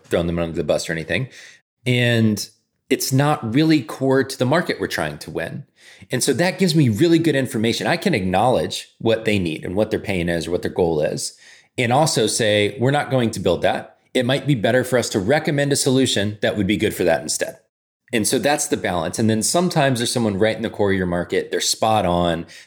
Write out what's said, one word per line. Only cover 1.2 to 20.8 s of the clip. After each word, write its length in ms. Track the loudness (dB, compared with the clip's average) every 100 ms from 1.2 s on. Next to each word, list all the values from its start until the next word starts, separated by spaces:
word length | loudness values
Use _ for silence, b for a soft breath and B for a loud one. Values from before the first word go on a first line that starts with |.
| -4 B B B _ _ -2
And 640 | 2 2 4 2 0 -6 _ _ _ -4
it's 220 | -2 0
not 420 | 0 2 0 0
really 280 | 2 4 2
core 420 | 0 -4 2 2
to 140 | 2 -2
the 80 | 0
market 340 | 0 0 -4
we're 80 | -4
trying 300 | -4 -6 -6
to 120 | -10
win. 340 | -8 -6 -10 -14 B B B B
And 140 | -2
so 80 | 0
that 260 | 2 0 2
gives 160 | 2 4
me 120 | 4
really 320 | 4 4 4
good 160 | 4 0
information. 520 | 0 0 0 0 0
I 100 | 0
can 160 | 0
acknowledge 760 | 0 0 2 4 2 -2 -8 -12 -4
what 260 | 0 0 2
they 120 | 0
need 280 | 0 -4 -6
and 100 | -2
what 160 | -2
their 80 | -2
pain 300 | -2 -2 0
is 180 | -2 -2
or 40 |
what 100 | -4
their 100 | -4
goal 300 | -2 0 0
is, 320 | -2 -4 -8 B B B B -4
and 160 | 0
also 340 | 2 2 2 0
say, 500 | 0 2 4 2 0
"We're 120 | 0
not 200 | 0 0
going 200 | 0 0
to 80 | 0
build 220 | 0 2
that. 360 | 0 -2 -6 _ _
It 120 | -2 0
might 220 | -2 0
be 80 | 0
better 280 | 2 2
for 140 | 2 0
us 120 | 0
to 100 | -2
recommend 520 | 2 0 0 0 0
a 40 | 0
solution 600 | 2 2 2 0 -2 -2
that 160 | -2 0
would 100 | 0
be 100 | 2
good 160 | 0
for 100 | 0
that 180 | 0 0
instead." 360 | -2 -6 -6 -10 _ _ _ _ -6
And 160 | -2 0
so 100 | 0
that's 300 | 0 0 -2
the 100 | -2
balance. 400 | -2 -2 -4 0
And 120 | 0
then 120 | 0
sometimes 580 | 0 0 0 2 2 0
there's 120 | -2
someone 260 | -2 -2 2
right 180 | 0 0
in 60 |
the 80 | -4
core 220 | -2